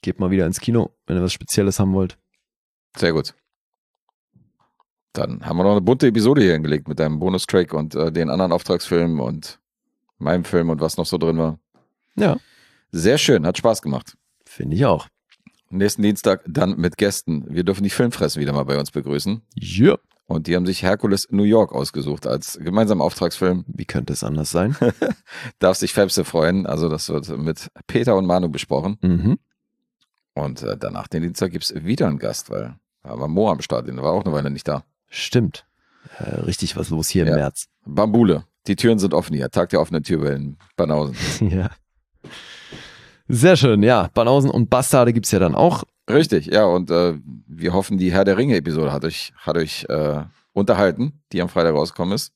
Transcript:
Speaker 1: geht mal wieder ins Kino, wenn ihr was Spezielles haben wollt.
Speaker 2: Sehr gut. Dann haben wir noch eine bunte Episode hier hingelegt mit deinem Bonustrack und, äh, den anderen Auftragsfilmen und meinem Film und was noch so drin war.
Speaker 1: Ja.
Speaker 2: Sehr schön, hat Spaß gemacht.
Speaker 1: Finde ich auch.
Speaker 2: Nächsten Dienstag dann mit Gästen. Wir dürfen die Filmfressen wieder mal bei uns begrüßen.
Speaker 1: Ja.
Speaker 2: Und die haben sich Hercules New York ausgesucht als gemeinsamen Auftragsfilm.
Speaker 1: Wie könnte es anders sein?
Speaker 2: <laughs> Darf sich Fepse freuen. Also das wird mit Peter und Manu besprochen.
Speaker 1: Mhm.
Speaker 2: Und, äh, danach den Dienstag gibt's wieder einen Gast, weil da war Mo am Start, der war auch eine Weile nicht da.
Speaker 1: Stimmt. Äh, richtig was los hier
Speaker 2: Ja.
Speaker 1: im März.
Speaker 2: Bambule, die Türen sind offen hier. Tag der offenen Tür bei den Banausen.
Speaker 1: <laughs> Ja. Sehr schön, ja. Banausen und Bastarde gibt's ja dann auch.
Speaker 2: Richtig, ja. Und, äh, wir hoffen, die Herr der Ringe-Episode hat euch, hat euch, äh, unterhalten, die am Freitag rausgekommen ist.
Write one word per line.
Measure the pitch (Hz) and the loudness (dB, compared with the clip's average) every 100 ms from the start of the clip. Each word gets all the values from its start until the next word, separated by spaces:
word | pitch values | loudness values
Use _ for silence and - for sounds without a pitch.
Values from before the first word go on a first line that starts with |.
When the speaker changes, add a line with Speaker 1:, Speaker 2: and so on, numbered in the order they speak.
Speaker 1:
geht | - - | -6 -2
mal | 92 | 0
wieder | 95 85 | 2 0
ins | 92 | -2
Kino, | - 117 98 _ _ | 0 0 0 _ _
wenn | 92 | -2
ihr | |
was | 90 | -2
Spezielles | - - - 98 - | -4 -4 0 0 2
haben | 98 | 0
wollt. | 95 92 - _ _ _ _ _ _ _ - | 2 -2 -6 _ _ _ _ _ _ _ -2
Speaker 2:
Sehr | 85 | 0
gut. | 78 71 _ _ _ _ _ _ _ _ _ _ _ _ _ _ _ _ _ _ | 0 -4 _ _ _ _ _ _ _ _ _ _ _ _ _ _ _ _ _ _
Dann | - 69 - | -6 -6 -6
haben | - 82 | -6 0
wir | |
noch | 95 | 4
eine | 104 | 4
bunte | 92 131 135 | 4 4 4
Episode | 113 110 147 | 4 4 6
hier | 98 | 4
hingelegt | 80 78 76 71 | 4 0 -2 -4
mit | 73 | -2
deinem | 78 76 | -2 0
Bonustrack | 90 92 - 98 90 | -2 -2 0 0 2
und, | 78 78 | -2 -6
äh, | - 82 | -2 -2
den | 80 82 | -2 -2
anderen | 71 92 | 0 0
Auftragsfilmen | 85 - 87 - 87 85 80 | 0 0 -4 0 0 0 -2
und | 62 78 - - _ _ _ _ _ _ | -4 -8 -12 -20 _ _ _ _ _ _
meinem | 73 90 | -2 -2
Film | 85 90 82 | 0 0 0
und | 78 | -2
was | 80 - | -2 -4
noch | 82 | -4
so | 87 | -2
drin | 82 80 | -2 0
war. | 80 78 _ _ _ _ _ - | -2 -6 _ _ _ _ _ -2
Speaker 1:
Ja. | 208 254 _ _ _ _ _ | 0 0 _ _ _ _ _
Speaker 2:
Sehr | 82 85 143 | -2 2 2
schön, | - 113 78 | 4 4 2
hat | - | 0
Spaß | 117 110 | 0 0
gemacht. | - 65 - - _ _ _ | -2 -8 -8 -20 _ _ _
Speaker 1:
Finde | - - 98 | -12 -6 0
ich | 131 | 2
auch. | 80 - _ _ _ _ _ _ | 0 -2 _ _ _ _ _ _
Speaker 2:
Nächsten | 92 101 - | -2 -2 2
Dienstag | 104 101 113 95 - | 0 2 0 0 -2
dann | 85 92 98 | -2 0 0
mit | 87 - | -2 0
Gästen. | 104 - - 78 71 | -2 -2 -4 -6 -4
Wir | 78 | -4
dürfen | 90 95 | -2 0
die | 101 | -2
Filmfressen | - 120 - 80 76 | 0 -2 0 -4 -2
wieder | 71 | -2
mal | 71 | -2
bei | 69 71 | -2 -2
uns | 73 | -2
begrüßen. | 78 69 71 95 110 _ | -6 -4 -4 -4 -6 _
Speaker 1:
Ja. | - 90 90 143 - _ _ _ | -14 -8 4 4 4 _ _ _
Speaker 2:
Und | 82 78 | -6 0
die | 87 | 0
haben | 90 | 0
sich | 92 | 0
Hercules | 92 98 110 98 - | 0 0 0 0 0
New | 98 | 0
York | 104 110 104 | 4 4 4
ausgesucht | - 69 73 71 73 - | 0 -4 -6 -6 -6 -4
als | 67 - - | -6 -6 -10
gemeinsamen | 80 98 110 98 | -4 0 2 2
Auftragsfilm. | 76 - 87 - 92 90 - | 0 -2 -4 -2 -2 -2 -4
Speaker 1:
Wie | - | -12
könnte | - - 65 | -6 -6 -4
es | 73 | -6
anders | 53 76 76 | -4 -4 -2
sein? | 85 98 147 - - - - | -2 -2 0 0 0 -4 -6
Speaker 2:
<laughs> | _ - 123 - | _ -16 -16 0
Darf | 90 95 | 2 2
sich | 92 | -2
Fepse | - 98 98 | 0 0 0
freuen. | 85 85 80 95 90 | -2 0 2 2 0
Also | 76 82 | -2 -2
das | 78 - | -2 -4
wird | 78 73 67 | -6 -6 -6
mit | 78 78 - _ - | -6 -6 -12 _ -6
Peter | 120 120 98 | -2 2 2
und | 92 | 2
Manu | 92 90 | 0 0
besprochen. | 73 - 67 85 107 | -4 -4 -4 -4 -2
Speaker 1:
Mhm. | 92 87 101 - _ _ _ _ _ _ _ _ _ | 0 2 2 0 _ _ _ _ _ _ _ _ _
Speaker 2:
Und, | - 71 64 | -8 -8 -8
äh, | 58 50 | -10 -8
danach | 50 50 50 | -8 -10 -8
den | 80 | -6
Dienstag | 85 - 95 | -4 -4 -4
gibt's | 85 - | -4 -8
wieder | - 78 110 120 | -8 -4 -2 0
einen | 71 | -2
Gast, | 53 - - | -6 -8 -10
weil | 50 57 - _ _ | -10 -10 -14 _ _
da | - 58 | -16 -8
war | 71 | -4
Mo | 85 107 | 0 0
am | 76 | 0
Start, | - 62 62 | -2 -6 -4
der | 64 | -4
war | 69 | -2
auch | 90 | 0
eine | 95 | 0
Weile | 73 71 | -2 -4
nicht | 71 - | -6 -6
da. | 69 - _ _ | -6 -8 _ _
Speaker 1:
Stimmt. | - - 127 107 - _ _ _ _ - - | -10 -2 0 0 -6 _ _ _ _ -20 -16
Äh, | - - | -10 -6
richtig | - 92 87 - | -6 -4 -6 -6
was | 78 | -4
los | 80 78 | -4 -2
hier | 95 85 | 0 2
Speaker 2:
Ja. | |
Speaker 1:
im | 82 | 2
März. | 71 - - _ | 0 -6 -16 _
Speaker 2:
Bambule, | - 73 107 110 110 78 - _ - | -6 0 2 4 4 4 -2 _ -4
die | 98 | 0
Türen | 113 110 | 2 4
sind | 95 | 2
offen | 78 - | 0 0
hier. | 76 64 | -4 -2
Tag | - 87 | -2 0
der | 92 | 0
offenen | 76 80 | 0 -2
Tür | 73 82 | -2 -2
bei | 73 | 0
den | 69 71 73 _ - | -4 -6 -12 _ -4
Banausen. | 82 76 73 60 - - | 0 0 -2 -6 -8 -2
Speaker 1:
<laughs> | 104 | -2
Ja. | 92 90 - _ _ _ _ - - - - - - - - - _ _ | 0 -4 -8 _ _ _ _ -20 -20 -20 -20 -20 -20 -20 -20 -20 _ _
Sehr | 123 127 - | 4 6 6
schön, | 131 107 | 6 6
ja. | 104 120 85 | 6 6 4
Banausen | - 117 135 135 | 2 4 4 4
und | - 117 | 2 2
Bastarde | 127 131 135 120 | 2 4 4 6
gibt's | 117 101 | 4 2
ja | 101 | 2
dann | 90 | 2
auch. | - 156 - - _ - | 4 4 2 -8 _ 0
Speaker 2:
Richtig, | 127 165 95 78 | 2 4 0 2
ja. | 101 | 2
Und, | 104 87 80 | 4 2 2
äh, | 85 87 78 - 58 57 | 2 2 -2 -10 -20 -18
wir | 80 85 | -6 -2
hoffen, | 90 95 98 | 0 0 0
die | 92 | 2
Herr | 90 | 2
der | 98 95 | 2 2
Ringe-Episode | 139 101 76 78 76 | 2 0 0 -2 -2
hat | 71 | -2
euch, | 80 80 - _ | -6 -8 -12 _
hat | - 80 | -4 -2
euch, | 80 - - | -2 -6 -6
äh, | 76 76 73 78 _ _ | -4 -2 -4 -8 _ _
unterhalten, | - 101 98 101 78 135 143 _ | -4 2 4 2 2 -4 -6 _
die | 92 | -4
am | 87 | -2
Freitag | - 85 | 0 2
rausgekommen | 76 82 - 90 | 2 -2 -4 -4
ist. | 104 - | -4 -6